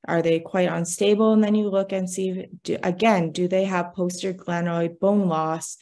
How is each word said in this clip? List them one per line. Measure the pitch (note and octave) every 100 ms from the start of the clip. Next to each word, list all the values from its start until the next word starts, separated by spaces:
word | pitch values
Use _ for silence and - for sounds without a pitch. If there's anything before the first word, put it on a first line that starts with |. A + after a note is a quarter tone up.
| -
Are | E3
they | E3 E3
quite | E3 F#3+ F3+
unstable? | E3+ E3+ - G3+ G#3 A3
And | A3
then | G#3 G#3+
you | G#3
look | F#3+ G3
and | F#3+ F#3
see, | F#3+ F#3+ F#3 - -
do, | - -
again, | - F3+ A3+ G3 E3
do | D3 F3+
they | F#3+ G3
have | F3+ F3
posterior | - F3 F3+ F#3+ F#3
glenoid | - E3+ F3 E3+ E3+ E3+
bone | F#3+ G#3 F#3
loss? | D#3+ D#3+ D#3+ - -